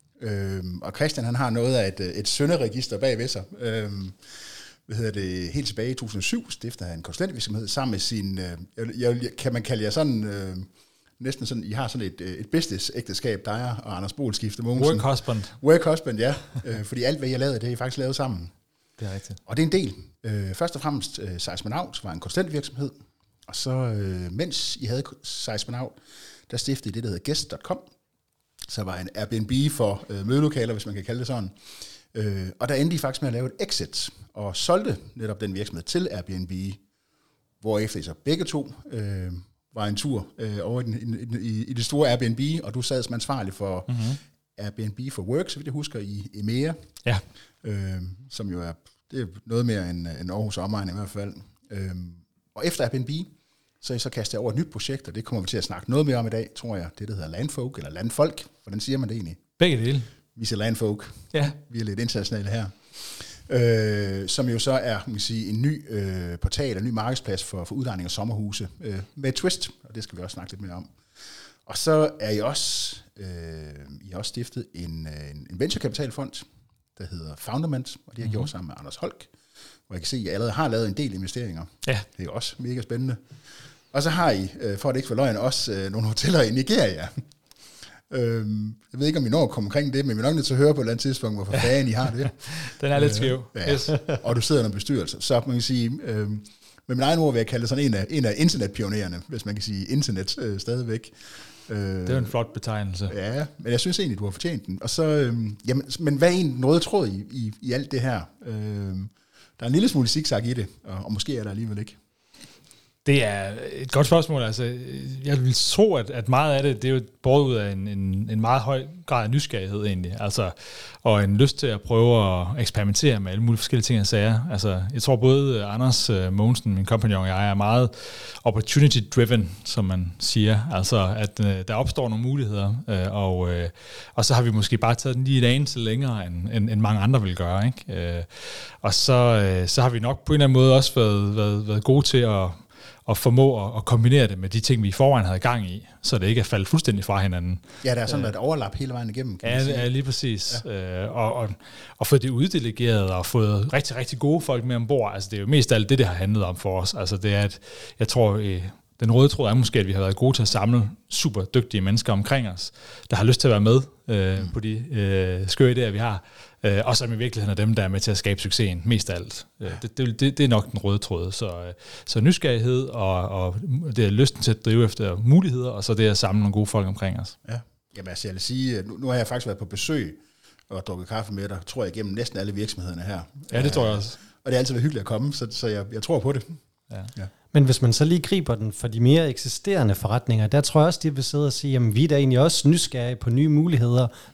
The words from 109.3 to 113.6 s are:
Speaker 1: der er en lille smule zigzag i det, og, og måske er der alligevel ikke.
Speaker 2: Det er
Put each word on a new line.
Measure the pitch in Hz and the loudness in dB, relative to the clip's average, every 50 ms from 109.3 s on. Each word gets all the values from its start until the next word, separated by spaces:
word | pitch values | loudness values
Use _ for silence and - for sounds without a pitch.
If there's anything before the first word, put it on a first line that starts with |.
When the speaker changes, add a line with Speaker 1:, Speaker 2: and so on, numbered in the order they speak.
| _ _ - _ _ - | _ _ -20 _ _ -8
Speaker 1:
der | 117 | -2
er | |
en | 117 131 | 0 2
lille | 165 208 269 | 4 4 4
smule | - 151 123 113 | 4 2 2 2
zigzag | 117 151 151 - 131 104 117 | 2 0 0 0 0 0 0
i | 120 127 | -2 -2
det, | 123 104 - - - - | -4 -4 -6 -8 -14 -16
og, | 101 95 95 - | -12 -10 -10 -6
og | - 107 | -6 -4
måske | 104 - - 139 120 | -4 -4 -4 -4 -4
er | 107 | -6
der | 107 | -6
alligevel | 98 107 117 110 104 101 | -6 -6 -6 -6 -6 -6
ikke. | 107 - - _ _ _ _ _ _ _ _ - - - - _ _ - - _ _ _ _ _ - | -8 -10 -12 _ _ _ _ _ _ _ _ -20 -20 -20 -20 _ _ -20 -20 _ _ _ _ _ 2
Speaker 2:
Det | - 143 139 117 | 4 4 4 4
er | 104 101 101 98 98 104 117 | 2 0 -2 -4 -6 -6 -8